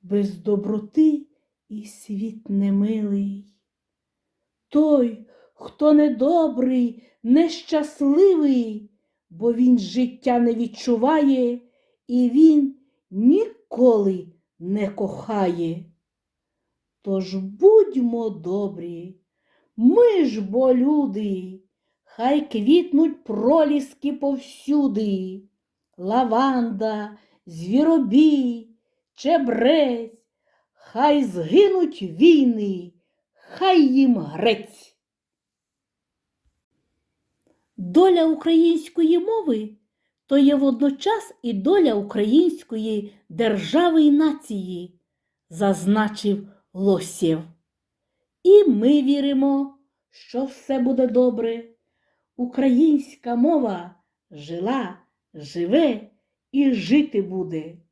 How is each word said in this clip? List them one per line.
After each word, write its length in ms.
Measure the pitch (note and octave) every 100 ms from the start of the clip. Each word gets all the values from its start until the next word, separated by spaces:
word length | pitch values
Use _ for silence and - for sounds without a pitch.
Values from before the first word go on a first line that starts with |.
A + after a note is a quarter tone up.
Без 360 | F#3 G#3 F#3+ F3+
доброти 880 | - G3+ G3+ G#3+ - - D#4 D4 - _ _ _ _
і 160 | G#3+ G#3+
світ 640 | - - G3+ A3 - -
немилий. 960 | G3 G3 G3 G#3 A3 G#3 G3 G3+ G3 - _ _ _ _ _ _ _ _ _ _ _ _
Той, 560 | D4 D#4 D4 A#3+ G#3+ - _ _
хто 400 | _ - _ D4+
недобрий, 1080 | D4 D4 A3 C4+ E4+ D#4+ A#3+ C4 B3+ A#3+ A3+ _ _
нещасливий, 1700 | A3+ C4+ E4 - - D#4 D4+ - C#4 C#4+ G4 F4 D4 B3+ A3+ G#3+ G#3 _ _ _ _
бо 240 | E3 A#3
він 260 | A3+ B3+ A#3+
життя 600 | F#3 B3 B3 - C4 A#3+
не 140 | A#3+
відчуває, 1080 | A3+ A#3 - - A#3 B3 D#4 C#4 C4 B3 A#3+ _ _ _ _ _
і 220 | B3 B3
він 460 | B3 D#4+ D4+ C#4 - _ _ _
ніколи 1160 | F#3+ A#3 F4+ A4 - _ - B3+ A3 G3 F#3 E3+ _ _ _
не 300 | F3 G3+ G3+
кохає. 960 | G3+ G3+ - - G#3+ F#3 E3+ E3 E3 - _ _ _ _ _ _ _ _ _ _ _
Тож 340 | - F#3+ F#3+ F#3+
будьмо 960 | F#3+ G#3 F#4+ A4 G4 C4 A#3+ A#3 A3+
добрі, 840 | E3+ E3+ G3 G3+ E3 E3+ E3+ F3+ F#3+ _ _ _ _ _ -
ми 480 | A#3 G4+ A#4+ G4+ C#4
ж 160 | G#3+
бо 320 | G3 A3 C4
люди, 880 | B3+ C4 D4+ C4+ G3+ G#3 F#3+ F#3 F#3 _ _ _ _
хай 460 | _ - B3 D4 D4
квітнуть 720 | A3+ G#3 E4+ - C#4+ D#4+ -
проліски 920 | - - A#3 D#4+ D4+ D4 C4 - C#4+
повсюди. 1300 | - C#4+ C#4 - - - D4 C#4 G3+ G#3+ G3 F#3 F#3+ _ _ _ _ _ _
Лаванда, 1200 | F3+ A#3 B3+ A3 C4+ B3+ A#3 G3 A3 G#3+ G#3 G#3 _ _ -
звіробій, 1200 | E3 F3 A#3+ D4+ D#4+ A#3 A#3+ D#4 D4 B3 A#3 A3+ _ _ _ _
чебрець, 1000 | _ C4 E4 B3+ A3 A#3 D#4+ C#4 A#3 A3+ _ _ _ _ _ _
хай 520 | _ - A3 D4 D4
згинуть 800 | B3 F3 D#3+ B3+ G4+ F#4+ E4+ -
війни, 920 | F#3 D#3+ D#4 D#4+ B3+ A3+ G#3 F#3 F3 _ _ _ _
хай 540 | _ _ - F#4+ F#4 C#4
їм 300 | B3+ C4 A3+
грець. 800 | D3+ D#3+ A#3 G3+ - - - _ _ _ _ _ _ _ _ _ _ _ _ _ _ _ _ _ _ _ _ _ _ _ _ _ _ _ _ -
Доля 480 | F3+ F3+ F#4+ F4 D#4+
української 960 | D#4 E4 E4 E4+ E4 - - D#4+ F4
мови — 500 | F#4+ A4+ E4 A3 G#3+ G#3+ _ _ _ _ _
то 120 | C#4
є 180 | C#4 C#4+
водночас 800 | C#4 A#3 C#4 C#4 F#4+ A4 - -
і 120 | A#3+
доля 400 | G#3 F#3+ G4+ D#4
української 1200 | G#3+ G3+ G#3 G#3 C4+ F4 - - A3 A3 G#3+ G#3 _ _
держави 760 | D#3+ A3+ G#3 D#3+ D4 F4 D#4+
і 80 | D4+
нації, 880 | C#4+ D#4 C#4 - G3+ F3+ F3+ F3+ _ _ _ _ _ _
зазначив 960 | E3 G3+ F3 F3 G#3+ G#3+ G#3 G#3 G3+ - _ _
Лосєв. 680 | F#3 G3 F#3 F#3+ - E3+ D#3+ D#3+ _ _ _ _ _ _ _ _ _
І 200 | F4+ G4+
ми 380 | F#4+ G#3 A#3 D4
віримо, 760 | C4 C#4+ C#4 C4+ C#4 C#4 C#4 - _ _ _
що 360 | _ - A#3+ C4+
все 340 | - - C4+
буде 280 | B3 B3+ B3+
добре. 640 | A3+ B3+ A3 A3+ A3+ A#3 _ _ _ _ _ _ -
Українська 1000 | B3 B3+ C#4 B3 D#4+ C#4+ - - A#3+ A#3+
мова 600 | C#4 D#4+ A#3 F#3 F3 _ _ _ _
жила, 640 | D#3 D3 E3+ F#3+ C4 G3 F#3 _ _ _
живе 760 | D#3+ D3 E3+ E3+ C4 D#4 G#3+ - _ _ _ _
і 220 | C4+ C#4
жити 480 | A#3 E3 C#4 - G#3
буде. 560 | F#3 F#3 E3 D#3+ D#3 E3+ _